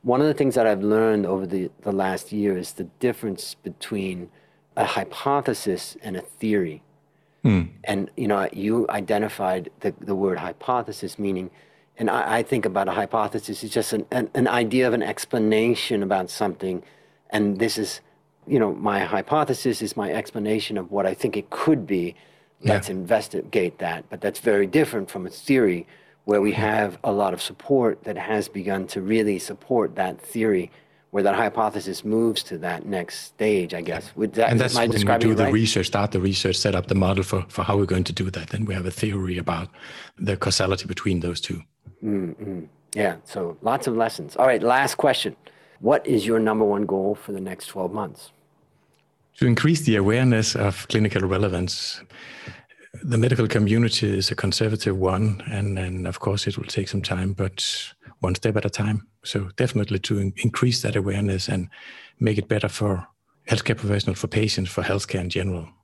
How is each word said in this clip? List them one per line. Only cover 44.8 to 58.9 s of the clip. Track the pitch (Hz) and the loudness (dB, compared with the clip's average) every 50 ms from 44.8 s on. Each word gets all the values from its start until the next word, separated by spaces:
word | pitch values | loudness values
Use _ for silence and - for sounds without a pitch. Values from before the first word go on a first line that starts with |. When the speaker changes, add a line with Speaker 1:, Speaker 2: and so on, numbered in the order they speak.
| 139 131 - | 2 0 0
Speaker 1:
question. | - - 143 123 - - - - _ _ - _ _ - _ - _ | 2 4 4 4 2 -2 -6 -6 _ _ -20 _ _ -20 _ -18 _
What | - 117 147 - - | 2 4 4 4 4
is | - 123 110 98 | 2 2 2 4
your | 110 113 113 | 4 2 4
number | 110 110 107 110 110 | 4 2 4 4 4
one | 104 101 101 104 | 4 4 2 0
goal | 90 95 98 95 101 104 | 0 0 0 0 0 -2
for | - - - | -4 -6 -10
the | 101 95 | -8 -8
next | 95 95 92 - - | -8 -8 -10 -10 -14
twelve | - - 98 92 90 | -12 -6 -6 -6 -4
months? | 98 107 104 82 - - - - _ _ _ _ _ _ _ _ _ _ _ _ _ _ _ _ _ _ _ _ _ - | -4 -6 -6 -8 -10 -16 -20 -20 _ _ _ _ _ _ _ _ _ _ _ _ _ _ _ _ _ _ _ _ _ 2
Speaker 2:
To | 131 | 4
increase | 123 117 - - 151 170 151 | 4 4 4 4 4 2 4
the | - 120 110 | 4 4 4
awareness | 104 98 101 110 123 131 127 117 110 107 - - | 4 4 4 4 6 6 6 4 4 2 2 0
of | 113 101 101 92 - - - | 0 0 0 0 -4 -6 0
clinical | - 110 107 104 - 98 95 90 | 2 2 2 4 2 2 2 2
relevance. | 98 95 104 98 90 87 92 90 - - - - - - - _ - - - - - - - - - - - _ - _ - - - - | 2 2 2 2 0 0 -2 -2 -4 -6 -6 -8 -8 -10 -16 _ -20 -20 -20 -18 -18 -16 -16 -16 -18 -18 -20 _ -20 _ -20 -20 -18 -10
The | - 151 120 110 | -4 0 2 4
medical | 117 123 123 113 113 104 | 4 4 4 2 2 2
community | - 117 104 101 110 117 120 110 - - - 104 101 | 4 4 4 6 6 4 4 2 2 0 0 2 2
is | 98 95 - | 2 0 0
a | - | -2
conservative | - - 98 90 - 110 - 110 101 - 104 95 | 0 -2 0 0 2 0 0 0 0 0 0 0
one, | 92 92 92 92 95 110 107 101 98 - - | 2 2 2 2 4 2 2 0 -2 -6 -6
and, | 107 98 101 101 98 92 | -4 -2 -2 -2 -2 -2
and | 92 92 92 92 90 | -4 -4 -4 -4 -4
of | 90 90 - | -6 -6 -2
course | - 101 98 101 - | 0 0 0 0 0
it | 104 98 - | -2 -4 -4
will | - | -8
take | - - - 95 - | -4 -4 -4 -4 -2
some | - 98 | -4 -4
time, | 90 - 95 92 92 95 | -2 -2 -2 -2 -2 -2
but | 95 - 98 92 - - - - - - - - - _ _ - - _ | -2 -2 -2 -4 -2 -4 -4 -4 -4 -6 -8 -12 -14 _ _ -20 -8 _
one | - 92 92 | -2 -2 -2
step | - - 113 104 | 0 0 0 0
at | 107 - | 2 0
a | 104 | -2
time. | - - 107 104 | -2 0 0 0